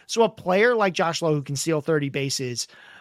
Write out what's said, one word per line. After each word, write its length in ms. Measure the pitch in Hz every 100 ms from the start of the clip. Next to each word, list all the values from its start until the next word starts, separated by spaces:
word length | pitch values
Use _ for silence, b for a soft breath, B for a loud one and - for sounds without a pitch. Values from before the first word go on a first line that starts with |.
| b
So 160 | 226
a 60 | 226
player 460 | 226 175 185 240
like 200 | 233 196
Josh 280 | 165 170 156
Lowe 120 | 165
who 80 | 151
can 140 | 139 139
steal 240 | - 156
thirty 280 | 151 156 143
bases, 580 | 143 135 - 127 120 - b b b